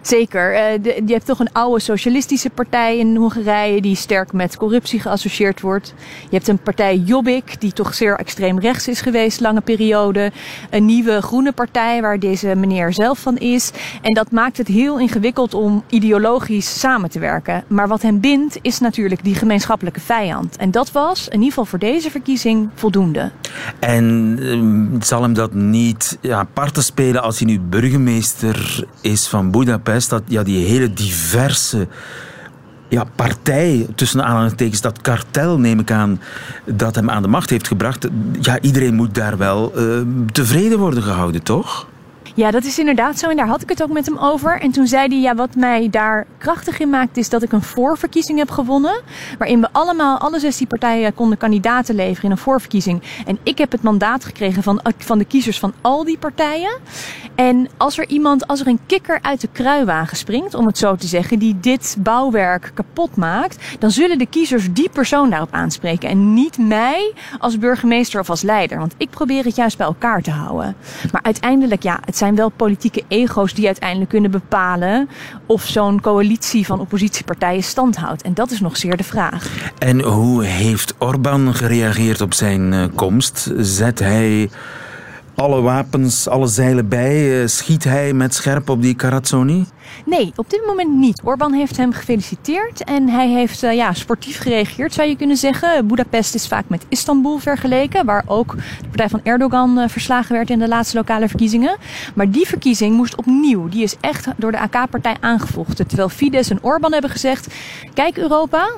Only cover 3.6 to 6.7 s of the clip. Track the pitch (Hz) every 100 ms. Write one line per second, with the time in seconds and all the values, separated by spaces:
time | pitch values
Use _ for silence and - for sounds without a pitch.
3.6 | 208 208 196 190 - 196 190 185 180 -
4.6 | 214 240 - 226 196 196 196 - 202 190
5.6 | 190 196 - - - - - 190 - 196
6.6 | -